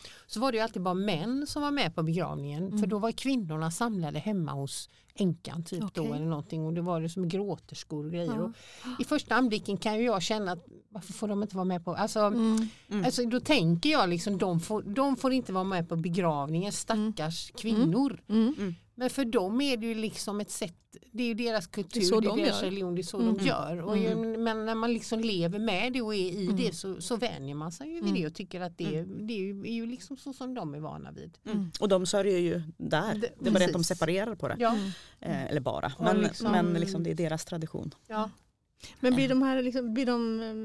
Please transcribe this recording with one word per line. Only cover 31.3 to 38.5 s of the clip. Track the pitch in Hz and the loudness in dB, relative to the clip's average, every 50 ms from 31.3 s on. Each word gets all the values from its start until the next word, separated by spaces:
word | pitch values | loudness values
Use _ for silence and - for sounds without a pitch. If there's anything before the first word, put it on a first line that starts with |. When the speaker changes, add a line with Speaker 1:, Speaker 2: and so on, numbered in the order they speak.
| - - - | -16 -14 -8
Speaker 3:
Mm. | 214 220 | -4 -2
Speaker 2:
Mm. | 208 190 165 - - | -2 -2 -4 -4 0
Speaker 3:
Och | - 202 | 2 4
de | 190 185 185 | 4 4 4
sörjer | 180 - 202 196 208 185 175 | 2 2 2 4 4 4 4
ju | 175 165 170 175 160 160 - | 4 2 2 0 -2 -6 -8
där. | - 165 156 156 151 190 220 220 | -6 -4 0 0 2 2 0 -2
Speaker 1:
Det, | 208 214 - - - | -2 -2 -4 -4 -2
Speaker 3:
Det | - 233 | 2 4
är | 208 | 6
bara | 185 180 | 6 6
att | 180 | 4
de | 156 | 4
Speaker 1:
precis. | 175 165 | 2 2
Speaker 3:
separerar | - 180 175 170 156 175 190 214 233 208 | 0 0 0 0 0 2 0 0 -4 -4
på | - - | -4 -4
det. | - - 220 | -4 0 2
Speaker 1:
Ja. | 240 226 226 | 2 2 2
Speaker 2:
Mm. | 214 196 196 175 - - - - - | 2 0 -4 -6 -8 -14 -20 -16 -10
Speaker 3:
Eh, | - 170 156 135 135 | -4 -4 -2 -2 -2
eller | - 147 143 | -2 -2 0
bara. | 123 - - - - - 135 | 0 0 -2 -2 -2 -4 -2
Speaker 1:
Och | - 165 | 2 4
Speaker 3:
Men, | 180 196 | 4 6
Speaker 1:
liksom | 208 - - - - 226 214 | 6 4 2 0 0 0 4
Speaker 3:
men | 202 180 175 175 170 | 4 4 4 4 4
liksom, | 165 170 196 190 170 170 | 2 0 0 0 -2 -2
det | 165 | -2
är | 165 | 0
deras | 165 170 156 160 160 - | 0 0 0 -2 -2 -4
tradition. | - 175 160 160 - - - - 143 - - _ | -6 -6 -6 -6 -6 -6 -6 -8 -8 -10 -12 _
Speaker 1:
Ja. | - 220 214 214 208 - - _ _ | -6 -2 -2 -2 -4 -6 -12 _ _